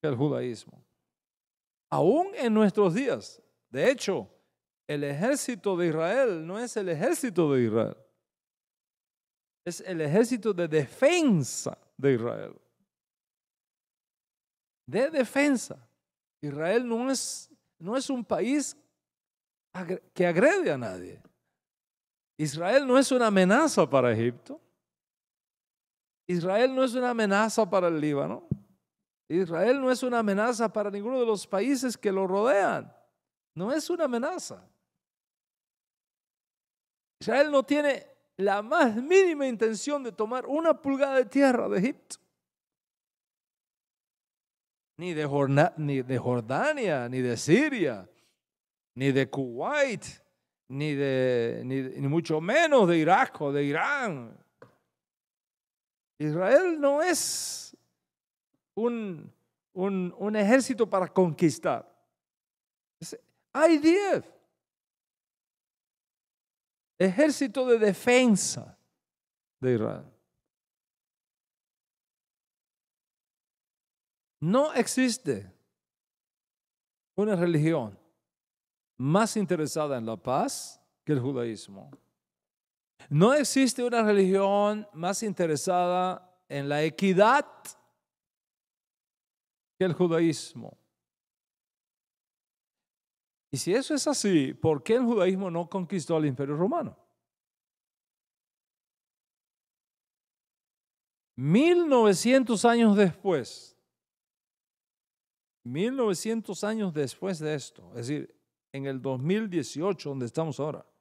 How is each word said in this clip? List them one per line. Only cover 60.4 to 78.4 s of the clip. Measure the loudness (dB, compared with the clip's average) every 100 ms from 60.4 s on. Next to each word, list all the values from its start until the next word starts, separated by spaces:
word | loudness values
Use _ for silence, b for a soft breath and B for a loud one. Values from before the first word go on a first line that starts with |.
| 4 4 2 -2 -2
para | -2 -2
conquistar. | 2 0 2 0 0 -4 -6 -8 _ _ _ _ _ _ _ _ _ _ _
Es | -18 -18 _ _ _
I | 2 4 6
D | 4 4 2 -2
F. | -4 _ _ _ _ _ _ _ _ _ _ _ _ _ _ _ _ _ _ _ _ _ _ _ _ _ _ _
Ejército | 0 4 2 2 -4 -2 2
de | 4
defensa | 4 0 2 4 6 2 0 -8 -12 -20 _ _ _ _ _ _ _ _
de | -2
Israel. | 0 -2 -6 -16 _ _ _ _ _ _ _ _ _ _ _ _ _ _ _ _ _ _ _ _ _ _ _ _ _ _ _ _ _ _ _ _ _ _ _ _ _ _ _ _ _ _ _
No | 0 0 0
existe | -2 -2 0 0 -2 -6 -6 -8 _ _ _ _ _ _ _ _ _ _ _ _ _ _ _ _ -4
una | -2
religión | 0 2 2 2 0 -4 -12 _ _ _ _